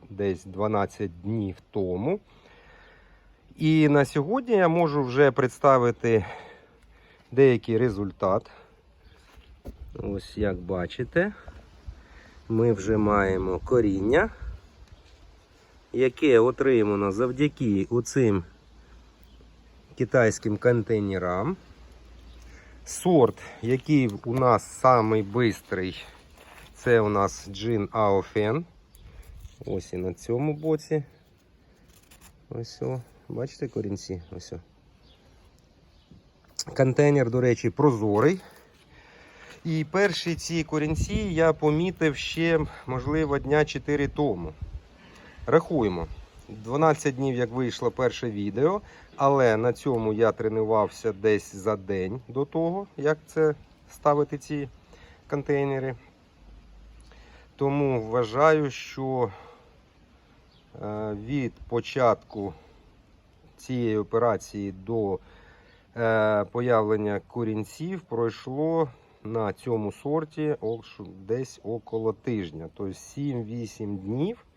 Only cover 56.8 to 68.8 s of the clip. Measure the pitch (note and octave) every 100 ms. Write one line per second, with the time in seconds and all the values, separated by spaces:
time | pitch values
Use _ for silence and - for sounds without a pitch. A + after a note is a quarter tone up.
56.8 | - - - - - - - - C#3 C#3+
57.8 | C#3 B2+ A2 A#2+ A2 A#2+ D3+ D#3 C#3+ -
58.8 | - - C3+ C3 A2+ - - - - _
59.8 | _ _ _ _ _ _ _ _ _ -
60.8 | G2+ G#2+ A2 G#2 A2 C#3+ A#2+ - - A#2+
61.8 | - C3+ A#2+ G#2 - A2 G2 D#2 - -
62.8 | _ _ _ _ _ _ - - - B2+
63.8 | A#2 G#2+ G2+ A2+ A#2+ G2+ - G#2 G2 F#2+
64.8 | F#2+ A2+ G2+ F#2 - - - - _ _
65.8 | _ A#2 A2+ A2+ G#2+ G#2+ G2+ A#2+ B2 A#2
66.8 | G#2+ G#2+ G#2 G2+ - A#2+ A2+ G#2+ G#2+ -
67.8 | C#3 F#3+ - A2+ A#2 - C3 C3+ D#3+ E3